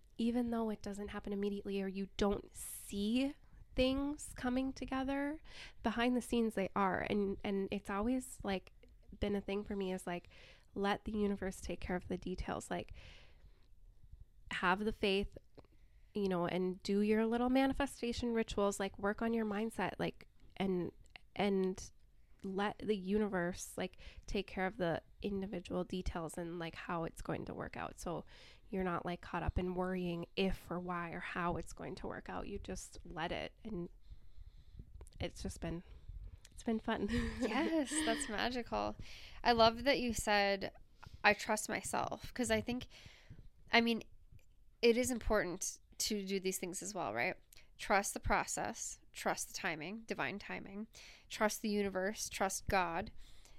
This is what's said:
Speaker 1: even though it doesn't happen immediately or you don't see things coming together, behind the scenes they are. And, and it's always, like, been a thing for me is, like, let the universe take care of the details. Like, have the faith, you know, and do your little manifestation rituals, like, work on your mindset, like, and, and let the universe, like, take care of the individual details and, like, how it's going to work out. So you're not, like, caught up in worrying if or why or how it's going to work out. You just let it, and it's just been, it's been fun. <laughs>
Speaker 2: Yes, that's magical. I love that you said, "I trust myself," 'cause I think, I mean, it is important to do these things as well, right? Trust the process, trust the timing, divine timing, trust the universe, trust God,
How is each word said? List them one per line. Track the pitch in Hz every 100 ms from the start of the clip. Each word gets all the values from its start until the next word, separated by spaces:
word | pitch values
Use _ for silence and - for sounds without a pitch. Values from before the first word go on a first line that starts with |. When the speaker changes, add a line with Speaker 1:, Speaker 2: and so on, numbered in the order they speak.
| - -
Speaker 1:
even | 233 240 233
though | 233 220
it | 208
doesn't | 208 202 208
happen | 208 202
immediately | 202 202 202 202 196
or | 190
you | 190 196 -
don't | 202 202 -
see | - - - - 202 208 247 269 294 - - -
things | - 262 269 277 302 - -
coming | 240 254 269
together, | 262 254 262 262 277 285 311 - - - -
behind | 233 220 247 247
the |
scenes | - 240 226
they | 202 190
are. | 202 190 180 -
And, | 208 196 196
and | 208 196 196
it's | 202 -
always, | 196 226 262 - -
like, | - 190 - - - - - -
been | 208 202
a |
thing | 196 202
for | 208 202
me | 190
is, | 185 -
like, | 175 - - - - -
let | 202 196 -
the | -
universe | 214 202 202 190 -
take | - 175
care | - 180
of | -
the | 180
details. | 180 180 - - -
Like, | 180 - - - - - - - - - - - - - - - - -
have | - 185 190
the | 214
faith, | - 208 196 190 - - - - - - - -
you | 208 196
know, | 180 175
and | 180 185 185
do | - 196
your | 208 214 226
little | 233 247
manifestation | 262 269 262 269 - 240 233 240
rituals, | 226 220 - 202 -
like, | 196 -
work | 202 214
on | 226
your | 233 214
mindset, | 202 226 - 180 -
like, | 170 - - - - -
and, | 190 180 165 - - - -
and | - 202 190 185 190 - - - - - -
let | 196 190 202 -
the | 196 208
universe, | 185 208 208 185 175 202 - -
like, | 185 - - - -
take | 208 -
care | - 185
of | -
the | 175 - - -
individual | 202 196 190 180 - 180
details | 175 185 - 175 156 -
and, | 170 170
like, | 165
how | - - 170
it's | 165 -
going | - -
to | -
work | - - -
out. | - -
So | 180 160 - - - - -
you're | 190
not, | 185 170
like, | - 175
caught | - 175
up | 156 -
in | 180
worrying | 180 185 185 175 170 170 -
if | 190 - -
or | 180
why | 180 175 170
or | 170
how | - 185 175 165
it's | 165
going | - 160 190
to | 196
work | - -
out. | 185 -
You | 196
just | - 185 - -
let | 175 151 175
it, | 117 - -
and | 220 175 175 - - - - - - - - - - - - -
it's | 175 -
just | 196 -
been, | 165 165 - - - - - - -
it's | -
been | - 220
fun. | - 226 202 233 226
<laughs> | 220
Speaker 2:
Yes, | 233 240 320 320 254 302
that's | 311 226 -
magical. | 202 220 247 233 214 208 - - - - -
I | 233
love | 233 226 226
that | 254 269
you | 240
said, | 214 - 208 202 196 - - - - - -
"I | 208
trust | 202 - 214 -
myself," | - - - - - -
'cause | - 226
I | 220
think, | 226 247 - - - - - - - - -
I | 233
mean, | 233 226 - - - - - - - -
it | 240 233
is | 247
important | 240 - 214 180 175 - - - -
to | - 208
do | 190 196
these | 185 185
things | 180 180
as | 185
well, | 202 127
right? | 113 160 - - - - -
Trust | - 196 202
the | -
process, | - 196 - - - 233 - - -
trust | - 202 - -
the |
timing, | - 190 160 156 226 226
divine | 190 135 196
timing, | - 185 190 196 220 - - - -
trust | - 214 -
the | 220
universe, | 208 196 185 190 208 -
trust | - 277 - -
God, | 196 170 165 220 - - - -